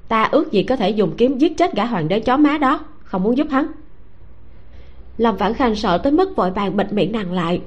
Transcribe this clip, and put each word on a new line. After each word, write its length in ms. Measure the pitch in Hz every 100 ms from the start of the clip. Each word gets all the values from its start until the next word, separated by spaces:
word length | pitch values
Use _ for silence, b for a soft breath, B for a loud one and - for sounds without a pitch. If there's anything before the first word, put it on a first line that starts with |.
| -
ta 140 | 226
ước 300 | 214 285 370
gì 100 | 202
có 140 | 185 254
thể 140 | 240
dùng 240 | 214 180 156
kiếm 220 | 247 247
giết 180 | 339 -
chết 160 | 349
gã 120 | 214 240
hoàng 220 | 202 156
đế 120 | 208
chó 160 | 247 269
má 220 | 294 269
đó, 220 | 262 311 - -
không 240 | - 190
muốn 140 | 208 247
giúp 100 | 302
hắn." 160 | 269 330 - - - - - - - - b b b b b - -
Lâm 180 | 226 196
Vãn 180 | 202
Khanh 200 | 233 247
sợ 240 | 208 208 175
tới 140 | 285
mức 240 | 311 381 -
vội 140 | 185
vàng 260 | 190 196 202
bịt 160 | 202
miệng 200 | 208 180
nàng 200 | 220 175
lại, 280 | 180 165 180